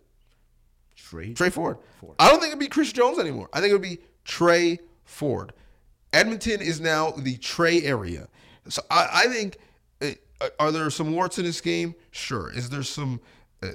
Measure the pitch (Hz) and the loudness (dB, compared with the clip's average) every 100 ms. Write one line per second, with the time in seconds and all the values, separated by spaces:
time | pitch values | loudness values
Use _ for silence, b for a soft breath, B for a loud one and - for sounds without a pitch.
0 | _ _ _ _ _ _ _ _ _ _ | _ _ _ _ _ _ _ _ _ _
1 | - 82 98 117 175 - 170 - B B | -18 -14 -12 -2 -2 0 -6 -6 B B
2 | - - 233 330 320 294 277 302 285 254 | -16 6 8 8 4 -4 -4 0 -2 2
3 | 247 339 165 117 92 151 202 202 190 175 | 2 2 -4 -4 -6 0 2 2 0 -10
4 | B B - - 170 175 170 170 - _ | B B -14 2 4 6 4 -2 -8 _
5 | _ - 147 98 95 - b b b _ | _ -6 -4 -4 -6 -18 b b b _
6 | _ 151 214 220 226 208 165 156 160 156 | _ 2 4 0 -4 -4 -4 -4 0 0
7 | 160 151 131 120 - - 165 170 143 120 | 0 -2 -6 -6 -8 0 4 4 2 -2
8 | 90 85 - B B B - - - 165 | -4 -8 -12 B B B -10 -10 2 2
9 | - 175 240 240 202 - b b _ _ | 4 4 4 2 -4 -8 b b _ _
10 | 143 - _ - 135 - 151 160 151 147 | -8 -8 _ -8 -8 -2 0 0 -2 -2
11 | 156 165 180 - 175 165 170 170 170 165 | -2 0 -2 -2 -4 -4 -4 -2 -4 -8
12 | b - - 117 80 123 123 143 131 147 | b -12 -8 -6 -6 -8 -8 -8 -8 -8
13 | 135 120 b b b _ 95 | -6 -8 b b b _ -12